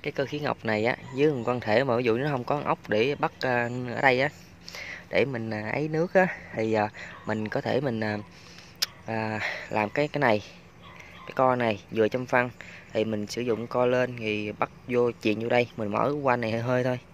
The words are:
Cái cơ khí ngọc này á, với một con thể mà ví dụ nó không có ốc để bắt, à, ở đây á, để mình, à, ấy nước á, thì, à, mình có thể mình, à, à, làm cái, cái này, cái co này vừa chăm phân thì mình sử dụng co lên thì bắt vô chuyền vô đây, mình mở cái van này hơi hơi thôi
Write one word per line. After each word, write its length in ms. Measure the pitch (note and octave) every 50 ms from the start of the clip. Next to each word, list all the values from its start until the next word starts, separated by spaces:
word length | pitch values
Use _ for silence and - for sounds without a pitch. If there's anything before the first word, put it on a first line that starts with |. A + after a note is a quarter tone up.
Cái 100 | - -
cơ 140 | - - C#3
khí 140 | B2 - D3
ngọc 180 | D3 C3 A2+ - -
này 200 | A2+ A2 G#2+ G#2+
á, 120 | A#2+ C3 - - B2 C3
với 160 | B2+ C#3+ D#3
một 100 | D3+ B2+ A2+
con 140 | A#2+ B2 B2
thể 240 | G#2+ A2+ G#2 A#2 C#3
mà 120 | C3+ A#2
ví 80 | A#2 C3
dụ 140 | A#2 A2 A#2+
nó 120 | C3+ D3+
không 140 | C#3+ B2 A#2+
có 180 | - C#3+ D3 C3+
ốc 140 | - D#3 - - -
để 260 | G2+ G#2+ A#2 C3+ C#3+
bắt, 180 | - D3 D#3+ - -
à, 280 | - C3 B2 A#2+ A#2+ A#2+ A#2+ B2+ B2 B2 A#2
ở 60 | A2+
đây 200 | B2+ C3+ B2+ B2
á, 80 | C3+ D3+ - - - - - - - - - - - - - - - -
để 140 | - F#2 A2
mình, 260 | C#3 C3+ A#2 A2+ A2
à, 200 | A2 G#2+ G#2 G#2+
ấy 160 | A2 B2+ D3 D#3
nước 260 | D#3 D#3 E3 F#3+ -
á, 120 | F#3+ F#3 F#3 - - - - -
thì, 180 | - A2 A2+
à, 160 | A2 G#2+ G#2 G#2 - - - - - - -
mình 220 | - G#2+ A2 G#2+ G#2
có 120 | - C#3
thể 200 | - A#2 A2 A#2+
mình, 200 | D3 C#3 A#2 A2
à, 180 | A2 G#2+ G#2+ G#2 G#2+ - - - - - - - - - - - - - - - -
à, 340 | - A2+ A2 A2 A2 G#2+ G#2+ - - - - - -
làm 200 | G#2+ G#2+ G#2 G#2
cái, 180 | - - D3 D3
cái 120 | - D3
này, 220 | C#3+ B2 G#2+ G#2+ - - - - - - - - - - - - - - - - -
cái 60 | - -
co 220 | - C3 B2+ B2+
này 240 | B2 A#2+ A#2 G#2 G2+ - -
vừa 180 | - A2 A2 G#2+
chăm 180 | - B2+ B2+
phân 240 | A#2+ - B2+ B2 B2 A2+ - - - - - - -
thì 120 | - A2+ A2
mình 220 | A2 A2 G#2+ G#2
sử 160 | G#2 - A2+
dụng 240 | B2 B2 A2 G#2 A#2
co 200 | A#2+ - B2 B2
lên 300 | B2 B2+ B2+ B2+ B2 B2 A#2+
thì 340 | A2+ G#2+ G#2+ G#2 G#2 G#2+
bắt 180 | G#2 - A2+ - - - - -
vô 220 | B2 A#2+ A#2+ A#2+ A2+ -
chuyền 160 | - A2+ G#2+ G#2+
vô 100 | A2+ A#2+
đây, 200 | B2 A#2+ A#2+ A#2 -
mình 160 | - A2+ G#2
mở 120 | G2+ A2 A2
cái 180 | B2+ D3 D3
van 180 | C#3 C3+ B2 A#2+
này 100 | A#2+ A2
hơi 120 | A2 A#2
hơi 220 | A2+ B2 B2+ B2+ B2
thôi 140 | B2+ B2+ B2 - -